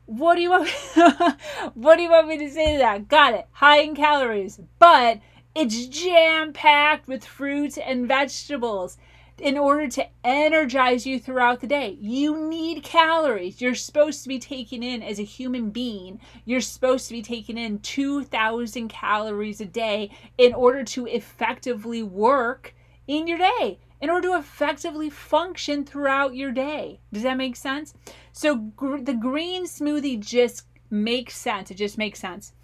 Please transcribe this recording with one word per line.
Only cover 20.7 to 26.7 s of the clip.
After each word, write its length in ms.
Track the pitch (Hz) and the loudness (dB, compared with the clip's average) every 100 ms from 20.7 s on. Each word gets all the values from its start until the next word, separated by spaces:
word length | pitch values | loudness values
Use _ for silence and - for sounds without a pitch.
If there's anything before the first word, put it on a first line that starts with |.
| 277 | 0
to 240 | 262 262 240 | -4 -10 -8
effectively 960 | 240 - - 226 247 262 220 226 233 | -8 -10 -6 -6 -6 -8 -8 -8 -10
work 720 | 214 185 220 277 233 262 - - _ _ - | -8 0 2 2 0 -6 -14 -20 _ _ -6
in 180 | 302 330 | -4 -4
your 120 | 339 | 0
day, 420 | 370 480 233 180 _ _ | 0 0 -4 -6 _ _
in 100 | 294 | -4
order 180 | 349 359 | -2 0
to 100 | 359 | -2
effectively 720 | 294 - 294 294 339 302 311 | -4 -6 -4 -4 -8 -8 -8
function 760 | - - 311 359 349 - 285 | -10 -2 -2 -2 -6 -6 -6
throughout 500 | 277 285 277 277 277 | -6 -4 -2 0 -2
your 180 | 254 277 | -4 -6
day. 480 | 247 277 | -6 -6